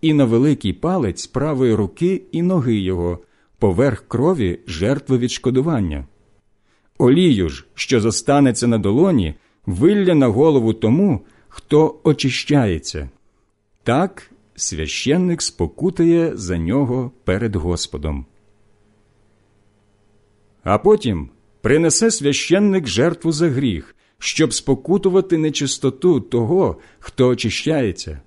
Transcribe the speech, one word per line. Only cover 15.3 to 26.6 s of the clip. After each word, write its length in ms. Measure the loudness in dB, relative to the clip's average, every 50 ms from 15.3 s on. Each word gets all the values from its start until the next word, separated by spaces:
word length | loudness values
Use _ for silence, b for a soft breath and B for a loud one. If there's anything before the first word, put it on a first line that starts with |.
| -2 -2 -4
спокутає 920 | -10 -6 _ -6 -6 -6 -4 -4 -4 0 2 2 4 4 2 2 0 -4
за 220 | -6 -6 -6 -4 -4
нього 540 | -2 -2 0 0 0 0 -2 -4 -4 -8 -10 _ _
перед 320 | -4 -2 -2 -2 -4 -4
Господом. 680 | -4 -4 -2 -4 -4 -6 -8 -10 -8 -6 -6 -6 -6 -10 _ _ _ _ _ _ _ _ _ _ _ _ _ _ _ _ _ _ _ _ _ _ _ _ _ _ _ _ _ _ _ _ _ _ _ _ _ _ _ _ _ _ _ _ _ _ _ _
А 140 | -2 -2 0
потім 520 | 4 4 2 4 2 -2 -4 -4 -6 -10 _ _ _ _ _ _
принесе 500 | _ 2 2 4 4 2 2 2 0 0
священник 760 | 0 0 0 0 0 0 0 0 2 2 4 2 2 0 -2
жертву 460 | -2 -2 0 0 0 0 -2 -4 -4 -2
за 160 | 0 0 0
гріх, 480 | 0 0 -2 -2 -2 -4 -8 -12 _ _ _ _ _ _
щоб 360 | -10 -8 -2 0 0 0 0
спокутувати 840 | -4 -2 -2 -2 -2 0 -2 -2 0 2 2 2 2 2 2 0 0
нечистоту 800 | 0 -2 -2 -2 -4 -4 -6 -2 -2 -4 -4 0 2 2 2 2
того, 560 | 0 -2 -2 -2 0 0 0 0